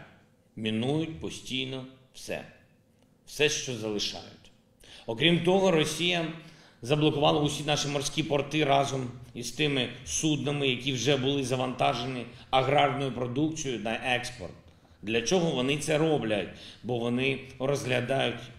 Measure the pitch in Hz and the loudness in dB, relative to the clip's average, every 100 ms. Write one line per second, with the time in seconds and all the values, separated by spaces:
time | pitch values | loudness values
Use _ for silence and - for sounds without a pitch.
0 | - - _ _ _ - 110 110 127 151 | -14 -20 _ _ _ -6 -2 0 0 0
1 | 160 160 101 - - 131 131 131 127 - | -2 -6 -10 -10 -6 -6 -4 -8 -10 -16
2 | _ - - 80 67 - _ _ _ _ | _ -16 -10 -8 -10 -18 _ _ _ _
3 | _ _ - - 151 - - 120 110 104 | _ _ -10 0 0 0 -6 -6 -4 -2
4 | - 90 - - - _ _ _ - - | -4 -6 -14 -20 -20 _ _ _ -20 -14
5 | - 117 160 170 170 190 190 160 147 - | -8 2 4 4 4 4 4 4 2 0
6 | 175 175 160 - - - - - 117 147 | 0 0 -2 -8 -16 -20 -20 -10 -2 2
7 | 151 139 156 160 147 - 147 147 143 143 | 4 4 4 4 2 0 0 0 0 -2
8 | 139 - - 143 139 156 139 139 135 135 | -2 -2 0 0 0 0 4 4 4 -2
9 | 123 - - 120 120 - 151 135 120 - | -6 -8 -14 -10 -6 -2 0 0 -2 -6
10 | - - 156 147 127 147 139 120 131 127 | -8 -2 0 0 0 0 0 0 -2 0
11 | 120 139 131 143 120 127 127 123 139 139 | 2 2 2 0 0 0 -2 0 0 0
12 | 127 127 117 - - 131 131 143 143 135 | -4 -6 -10 -14 0 2 4 4 4 2
13 | 135 120 123 123 156 156 139 113 110 117 | -2 -2 -2 0 0 0 -4 -4 -2 -4
14 | 131 123 - - 85 - - - - - | 0 -2 -2 -10 -12 -12 -20 -20 -20 -12
15 | 98 113 117 185 170 131 131 147 - 151 | -2 0 4 4 4 2 2 0 2 2
16 | 160 143 113 104 - - - - 107 120 | 4 2 2 0 -2 -8 -18 -12 -4 -2
17 | 120 123 135 131 - - 135 139 120 123 | 0 2 0 -2 -6 -4 -2 0 0 0
18 | 120 135 123 - - | 0 0 0 -2 -10